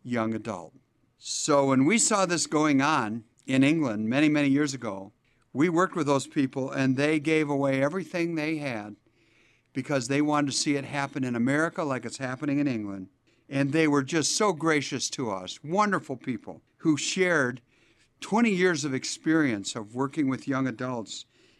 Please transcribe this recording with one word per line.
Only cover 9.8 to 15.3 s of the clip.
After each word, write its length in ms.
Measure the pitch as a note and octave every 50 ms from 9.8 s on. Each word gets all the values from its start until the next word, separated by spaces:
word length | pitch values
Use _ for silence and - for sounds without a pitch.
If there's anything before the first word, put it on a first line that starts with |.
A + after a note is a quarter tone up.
| C3 - D3 C3+ A#2+ A#2+
they 140 | C#3 C#3+
wanted 300 | D3+ D3+ D3 D3 D3 C#3
to 60 | A#2+ -
see 180 | - D#3+ C#3+
it 100 | C#3 C3
happen 380 | - C#3+ C#3+ C#3 C3+ - C#3+ C3
in 120 | B2+ A#2+
America 480 | A#2+ A#2 C3 C#3 D3 D#3+ E3+ D#3+ - E3
like 220 | C#3+ C3 B2 A2+
it's 120 | A#2 - -
happening 420 | C3+ B2+ B2+ B2+ D3+ C#3+ C#3 C#3+
in 80 | D3 C#3+
England. 400 | B2 A2 G#2 G2+ G2 G2 F#2+ F#2+ _ _ _ _ _ _ _ -
And 260 | C3 C#3 C#3 C#3 C3+
they 140 | E3 D#3+ D3+
were 140 | C#3+ C#3+
just 360 | C3+ C3 E3 E3 C#3 - - -
so 160 | A3 G#3 F3+
gracious 560 | D3 D#3 D#3+ D#3 D3 C3 - C#3+ B2 - -
to 180 | - - C3
us, 300 | A2